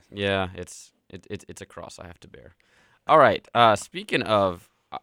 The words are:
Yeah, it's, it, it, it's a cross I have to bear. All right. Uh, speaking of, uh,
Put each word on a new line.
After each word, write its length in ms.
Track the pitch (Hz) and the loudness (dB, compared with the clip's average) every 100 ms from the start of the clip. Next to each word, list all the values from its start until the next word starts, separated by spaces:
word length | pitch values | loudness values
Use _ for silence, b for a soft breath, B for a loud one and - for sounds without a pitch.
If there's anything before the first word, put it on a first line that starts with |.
| _ | _
Yeah, 380 | 101 98 98 92 90 | -6 -4 -4 -6 -10
it's, 360 | 90 - - _ _ | -16 -18 -20 _ _
it, 180 | 92 - | -20 -18
it, 160 | 101 - | -18 -18
it's 140 | 82 | -20
a 40 | 95 | -20
cross 340 | - - - | -20 -20 -20
I 80 | 87 | -20
have 120 | 85 | -20
to 60 | - | -20
bear. 280 | - - _ b b b b - | -20 -20 _ b b b b 2
All 100 | 156 | 4
right. 300 | 127 95 _ | 6 2 _
Uh, 240 | 117 117 104 | 2 4 2
speaking 460 | - 175 208 147 | -4 -16 -8 -6
of, 460 | 98 104 98 87 _ _ _ | -2 0 0 -4 _ _ _
uh, 60 | - | -20